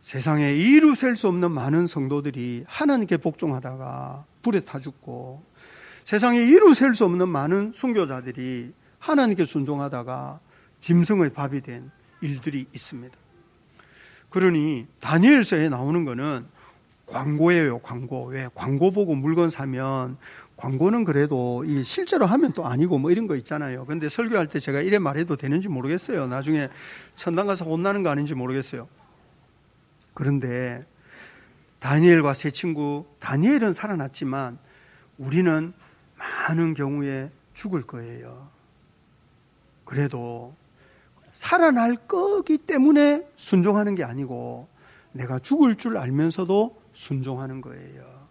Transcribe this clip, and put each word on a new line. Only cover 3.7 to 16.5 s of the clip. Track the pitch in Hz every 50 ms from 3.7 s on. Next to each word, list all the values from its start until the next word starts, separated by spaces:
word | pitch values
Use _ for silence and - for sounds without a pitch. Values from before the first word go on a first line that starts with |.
| 131 131 131 131 131 131 131 135 135 143 147 _ _ _
불에 | - 240 208 190
타 | 196 - - 143
죽고, | 131 151 131 _ _ - 123 123 127 127 131 143 170 _ _ _ - - - - - - - - _
세상에 | - - 208 226 247 240 240
이루 | 233 240 302 370 427 381 285
셀 | - 262 277 233
수 | 208 233
없는 | 180 175 180 180 185
많은 | 170 143 139 151 180 196 202 220 226
순교자들이 | - - 254 233 208 180 139 135 127 123 127 117 - 127 127 127 123 120 123 - _ _ _ _ _
하나님께 | - - 330 285 262 226 202 175 170
순종하다가 | - - 151 139 135 147 143 143 143 135 123 120 123 127 127 135 135 143 160 _ _ _ _ _ _ _ _
짐승의 | - - 170 175 170 160 214 196 170 143
밥이 | - - 143 135 139 139
된 | 131 - 120 120 127 135 _ _ _ _ _ _
일들이 | - 147 143 131 117 156 143 139 127 - -
있습니다. | 120 - - - 123 120 127 _ _ _ _ _ _ _ _ _ _ _ _ _ _ _ _ _ _ - - - - _ _
그러니 | - 190 185 185 175 156 147 156 151 123 113 - _ _
다니엘서에 | - - 151 165 185 254 294 269 214 - 196 160 156 160
나오는 | 135 123 131 139 160 175 165
거는 | 139 120 120 135 151 143 123 120 -